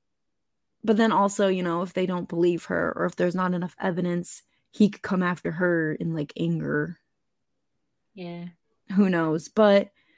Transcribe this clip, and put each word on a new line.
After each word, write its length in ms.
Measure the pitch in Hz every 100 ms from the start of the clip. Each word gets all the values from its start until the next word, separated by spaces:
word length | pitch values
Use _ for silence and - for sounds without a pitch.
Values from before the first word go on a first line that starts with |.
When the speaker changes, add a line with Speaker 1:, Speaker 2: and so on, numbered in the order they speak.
| _ _ _ _ _ _ _ _
Speaker 1:
But 120 | 214 214
then 140 | 226
also, 380 | 175 202 - 196
you 140 | 185
know, 200 | 180 170
if 100 | 180
they 120 | 190 185
don't 220 | 180 170
believe 380 | 170 175 165 -
her 260 | 175 165 -
or 100 | 175
if 100 | -
there's 180 | 180
not 200 | 180 185
enough 200 | 180 175 -
evidence, 600 | 190 175 175 175 175 - - _ _
he 180 | - 208
could 140 | -
come 200 | - 185
after 280 | 180 175 175
her 440 | 165 180 170 160
in, 200 | - 170
like, 180 | 160 147 -
anger. 600 | 170 160 151 151 156 170 _ _ _ _ _ _ _ _ _ _ _
Speaker 2:
Yeah. 320 | 196 175 175 175 - _ _ -
Speaker 1:
Who 160 | 190 196
knows? 380 | 175 160 156 -
But, 420 | - 208 202 202 _ _